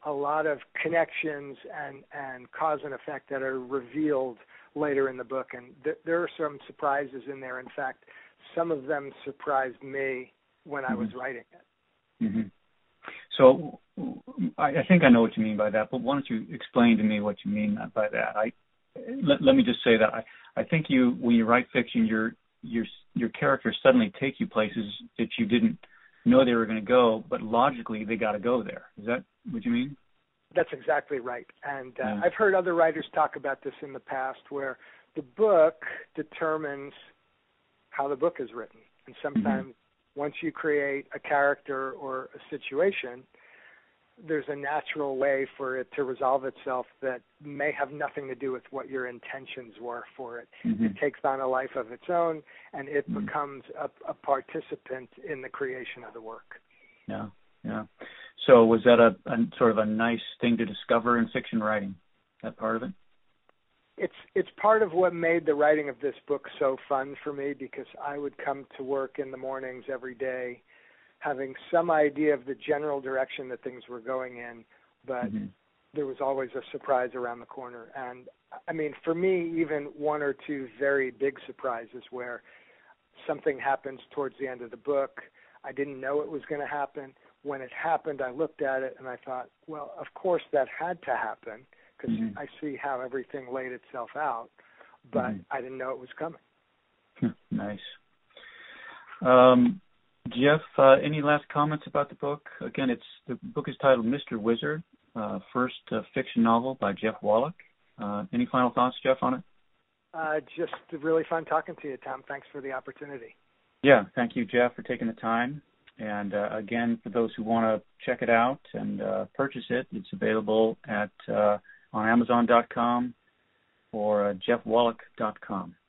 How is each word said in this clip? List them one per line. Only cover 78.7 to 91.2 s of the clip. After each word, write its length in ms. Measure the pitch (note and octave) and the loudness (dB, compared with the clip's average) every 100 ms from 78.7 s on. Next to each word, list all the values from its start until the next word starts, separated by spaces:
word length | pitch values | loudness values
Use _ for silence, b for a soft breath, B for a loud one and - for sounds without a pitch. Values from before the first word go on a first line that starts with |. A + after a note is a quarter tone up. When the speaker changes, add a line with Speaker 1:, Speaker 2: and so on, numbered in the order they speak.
Speaker 1:
mean, 200 | D#3+ D3+ C3+ | -6 -6 -6
for 100 | - | -4
me, 460 | E3 F#3 F#3 E3+ E3 | 0 2 0 -2 -2
even 240 | E3 D3+ C#3+ C#3+ | -2 -2 -6 -4
one 240 | D3+ D3+ | -2 0
or 140 | D3 C3+ - | -2 -4 -6
two 180 | C#3+ C3 A2 | -8 -8 -2
very 320 | C#3 C#3 C3 | 0 2 0
big 260 | A#2+ C#3 B2+ - | -2 -4 -4 -16
surprises 560 | B2 C3+ A#2 A2+ B2 - | -10 -6 -6 -8 -16 -14
where 320 | B2+ B2 A#2+ - b b b b b _ _ | -12 -10 -10 -14 b b b b b _ _
something 320 | - D3 D#3 C3+ | -6 -4 -2 -2
happens 440 | C3+ C3+ C#3+ C3 - | -2 -2 -4 -14 -12
towards 220 | - C3+ A#2 | -6 -6 -6
the 80 | C3+ | -10
end 140 | B2+ | -10
of 100 | A#2+ | -14
the 40 | A#2 | -12
book, 440 | C#3+ C#3+ C3+ - - b b b | -2 -2 -2 -6 -18 b b b
I 80 | C#3 | -16
didn't 300 | C3 C#3+ C3+ | -8 -6 -6
know 220 | C3 D3 | -4 -4
it 60 | D3+ | -4
was 140 | D#3 - | -8 -8
gonna 160 | D3+ C#3+ | -8 -6
happen. 480 | D3 C#3 - C3+ _ b b | -6 -6 -8 -16 _ b b
When 160 | C#3+ C#3 | -10 -10
it 100 | B2+ | -10
happened, 480 | - D#3+ D#3+ - C#3+ | -8 -2 -2 -2 -6
I 120 | C3 | -6
looked 280 | B2 D#3+ - | -4 -6 -4
at 220 | C#3+ C3+ | -4 -2
it 140 | C3 - | -4 -10
and 80 | C3 | -14
I 100 | A#2+ | -14
thought, 240 | - B2+ B2 _ - | -10 -10 -10 _ -16
"Well, 260 | D#3 C#3+ - | -14 -12 -14
of 160 | D#3 | -16
course 280 | - F#3+ E3+ - | -6 0 0 0
that 140 | D3 C3 | 0 0
had 320 | - E3 F3+ | -4 -8 -8
to 140 | - | -4
happen, 480 | A#2+ | -2